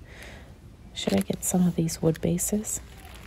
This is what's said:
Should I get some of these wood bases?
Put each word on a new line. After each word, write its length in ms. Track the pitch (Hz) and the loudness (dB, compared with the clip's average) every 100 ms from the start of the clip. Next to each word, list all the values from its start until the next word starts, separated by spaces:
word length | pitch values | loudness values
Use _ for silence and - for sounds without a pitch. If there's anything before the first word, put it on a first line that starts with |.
| - - - - - - - - - - | -20 -18 -16 -16 -18 -20 -20 -20 -14 -4
Should 180 | - | 2
I 60 | 196 | 2
get 240 | - - | 2 -2
some 240 | - 185 180 | 2 4 4
of 80 | 170 | 4
these 260 | 160 - | 0 2
wood 180 | 165 160 | 2 2
bases? 600 | 170 170 - 214 214 - - - - - | 2 2 2 0 -2 -8 -10 -18 -18 -18